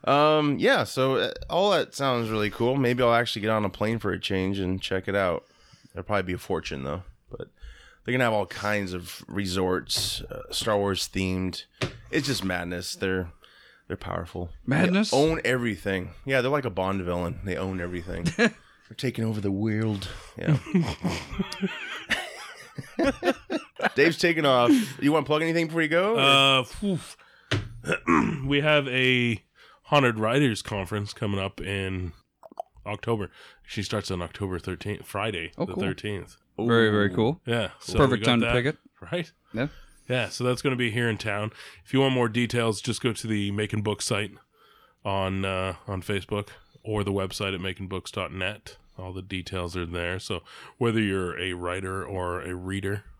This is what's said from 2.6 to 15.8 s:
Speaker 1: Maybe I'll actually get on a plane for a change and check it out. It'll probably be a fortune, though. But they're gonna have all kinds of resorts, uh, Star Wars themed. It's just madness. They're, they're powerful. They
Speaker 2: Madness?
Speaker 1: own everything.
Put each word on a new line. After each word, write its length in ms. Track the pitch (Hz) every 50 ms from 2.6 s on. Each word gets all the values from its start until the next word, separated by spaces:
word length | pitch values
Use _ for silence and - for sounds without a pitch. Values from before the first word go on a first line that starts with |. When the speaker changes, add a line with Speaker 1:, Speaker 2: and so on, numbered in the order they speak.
| 117 120 131 139
Speaker 1:
Maybe 260 | 135 120 123 123 127
I'll 100 | 117 117
actually 280 | 117 120 113 - 113
get 100 | 101 110
on 140 | 110 107 107
a 40 | 98
plane 300 | - - 104 110 117 113
for 120 | - 101 92
a 60 | 92
change 380 | - - 101 95 92 95 98 98
and 240 | 98 90 95 95
check 260 | - - 95 92 92 -
it 80 | 98
out. 300 | 101 98 90 85 - - _ _ _ _ _ - _ _ -
It'll 120 | _ - 90
probably 200 | - 107 101 92
be 100 | 90 90
a 40 | 87
fortune, 460 | - - 98 80 82 - - 69 65
though. 200 | 67 73 90 95 - - _ _ _
But 200 | - - - - _ _ - - - - - - - _ _
they're 80 | - 123
gonna 100 | 127 127
have 100 | 117 110
all 120 | 104 98
kinds 480 | 90 - - - 104 104 104 98 92 90
of 300 | 90 87 85 - - - -
resorts, 920 | - 98 101 92 87 95 92 90 92 90 - - - - - - - -
uh, 220 | - - - - - -
Star 260 | - - - 113 107 104
Wars 320 | 101 101 95 92 - - -
themed. 500 | 98 95 92 92 92 92 92 87 - - _ _ _ - - - - - -
It's 180 | - 160 135 135
just 160 | 131 - 98
madness. 500 | 95 90 90 87 87 90 90 90 - -
They're, 360 | - - 95 92 92 90 85 - - _ - - - - - - _ _ _
they're 100 | 87 -
powerful. 520 | - 95 90 87 87 87 - 90 87 85 - - -
They 120 | - 135 156
Speaker 2:
Madness? 340 | 180 180 180 196 220 - -
Speaker 1:
own 280 | 135 147 160 160 160 -
everything. 680 | - 127 127 120 120 104 90